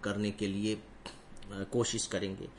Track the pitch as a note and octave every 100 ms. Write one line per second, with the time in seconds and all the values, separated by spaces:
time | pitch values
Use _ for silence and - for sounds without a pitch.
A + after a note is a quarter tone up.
0 | G#2 G#2 G#2 G#2 G#2 G2 G#2+ G#2+ - -
1 | - - - - - G2 G2+ A#2+ A2+ A2+
2 | - F#2 F#2+ F#2+ F#2